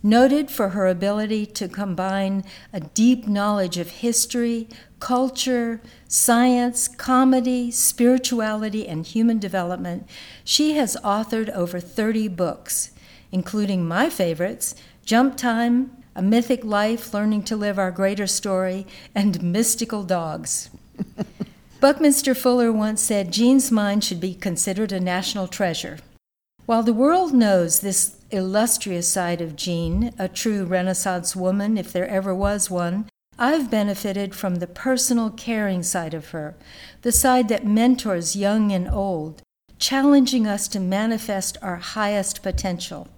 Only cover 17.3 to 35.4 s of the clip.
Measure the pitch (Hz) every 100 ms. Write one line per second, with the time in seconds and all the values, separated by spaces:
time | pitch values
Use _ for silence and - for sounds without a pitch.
17.3 | 214 202 214 208 196 185 180 196 202 196
18.3 | - 202 185 185 190 190 - - 208 202
19.3 | 165 175 190 226 - 233 208 185 180 165
20.3 | 156 156 - - - - - - - -
21.3 | - - - - - 269 285 302 285 269
22.3 | 254 254 247 233 220 214 214 - 208 180
23.3 | 208 240 269 262 220 202 208 202 175 185
24.3 | 175 196 170 - 190 214 190 180 180 180
25.3 | 208 180 - 190 160 - - - _ _
26.3 | _ _ _ - 233 226 226 277 359 349
27.3 | 262 214 190 170 - 196 190 - - -
28.3 | 196 185 202 233 - 202 175 175 196 175
29.3 | 170 165 151 180 170 165 170 240 - 185
30.3 | - 226 208 180 185 185 185 196 180 175
31.3 | 190 185 202 202 220 - 262 269 190 196
32.3 | 185 202 208 - 180 175 190 214 _ _
33.3 | - 240 311 247 220 208 196 208 196 196
34.3 | - 196 175 175 - 262 254 - 233 220
35.3 | -